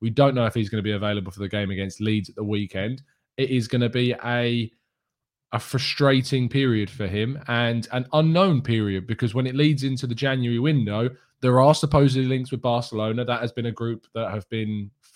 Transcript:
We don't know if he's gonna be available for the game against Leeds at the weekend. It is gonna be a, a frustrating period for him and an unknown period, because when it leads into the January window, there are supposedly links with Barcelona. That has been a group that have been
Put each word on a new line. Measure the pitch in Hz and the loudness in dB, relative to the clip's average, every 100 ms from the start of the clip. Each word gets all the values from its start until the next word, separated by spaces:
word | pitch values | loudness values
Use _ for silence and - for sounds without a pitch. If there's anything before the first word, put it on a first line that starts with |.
We | 113 | -2
don't | 110 139 | 4 4
know | 127 113 | 4 0
if | |
he's | 117 101 | 0 -2
gonna | 110 | -2
be | 104 | -2
available | 104 104 104 92 | -2 -2 -4 -6
for | 95 | -8
the | 98 | -6
game | 104 98 | -4 -4
against | 95 98 - | -4 -6 -4
Leeds | 107 107 90 | 0 0 -2
at | |
the | - | -8
weekend. | 107 104 101 95 104 131 - _ _ - | -4 -4 -4 -6 -6 -8 -14 _ _ -6
It | 131 | 0
is | 127 110 | 0 0
gonna | 123 120 | 0 0
be | 123 123 120 | 2 0 -2
a, | 117 120 120 120 113 - _ _ _ _ _ _ _ | -2 0 0 0 -2 -8 _ _ _ _ _ _ _
a | 117 | -8
frustrating | - 131 - - 139 135 127 135 123 | -4 -4 -4 2 4 4 2 0 0
period | 139 135 110 101 | 0 2 2 -2
for | - 98 | -4 -4
him | 104 113 139 - | -2 -4 -6 -2
and | 120 120 117 110 | 0 0 0 -4
an | 127 127 | -6 -2
unknown | 156 160 165 190 143 | 2 4 4 4 2
period, | 117 113 104 95 104 | 2 0 0 -2 -4
because | 110 120 | -2 -2
when | 120 127 | 0 -2
it | |
leads | 131 151 143 | 2 2 2
into | 135 131 127 | -2 -4 -4
the | |
January | 113 135 135 120 117 | -4 -2 0 0 0
window, | 143 147 104 104 123 131 _ _ | 2 2 0 0 -2 -6 _ _
there | 127 127 | 2 6
are | 139 | 6
supposedly | 151 147 151 139 131 127 | 6 4 6 6 4 2
links | 131 127 | 0 -2
with | 123 | -4
Barcelona. | 123 120 120 110 107 113 120 | 0 0 -2 -2 -2 -2 -2
That | 120 | -2
has | 120 | -2
been | - 117 | -4 -6
a | |
group | - 117 113 - | -4 -6 -6 -8
that | 113 107 | -6 -4
have | 104 - | -6 -6
been | 113 107 107 101 - _ | -4 -4 -4 -8 -14 _